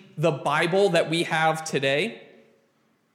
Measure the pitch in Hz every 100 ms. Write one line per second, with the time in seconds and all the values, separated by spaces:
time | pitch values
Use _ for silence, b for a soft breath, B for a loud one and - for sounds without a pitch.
0 | - - 165 151 156 147 170 190 202 170
1 | 151 165 165 160 160 160 - 156 139 143
2 | 208 - - - - _ _ _ _ _
3 | _